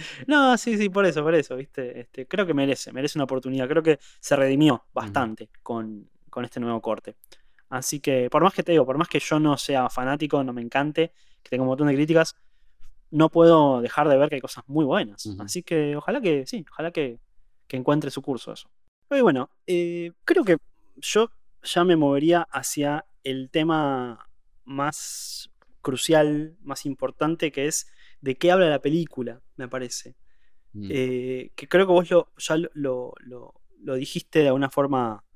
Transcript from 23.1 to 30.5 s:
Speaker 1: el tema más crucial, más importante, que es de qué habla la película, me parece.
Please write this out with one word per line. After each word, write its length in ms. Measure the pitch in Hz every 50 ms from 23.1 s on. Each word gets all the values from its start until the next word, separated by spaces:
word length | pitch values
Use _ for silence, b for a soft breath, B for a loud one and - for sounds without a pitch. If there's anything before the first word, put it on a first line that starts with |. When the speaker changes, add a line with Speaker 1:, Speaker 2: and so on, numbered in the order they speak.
| - _ -
Speaker 1:
el 260 | 135 131 131 131 131
tema 800 | - 165 156 165 165 160 151 143 139 127 123 123 117 110 - - - - _ _ _ - -
más 840 | 127 139 139 143 147 147 - - - - - - - - - - - - _ _ _ - -
crucial, 760 | - - 131 123 - - 160 156 151 151 151 147 151 156 165 - -
más 220 | 139 135 - -
importante, 680 | 147 135 - - 127 127 - 156 151 165 165 - 156 -
que 140 | - 135
es 200 | 151 160 - - b b b b b b b -
de 140 | 135 131
qué 140 | - - 170
habla 200 | 175 190 185 160
la 100 | 147 135
película, 600 | - 143 151 170 170 151 - - 123 117 117 127 - - _
me 120 | - 131 123
parece. 480 | 123 131 127 120 - - - 127 - _ - - - - - -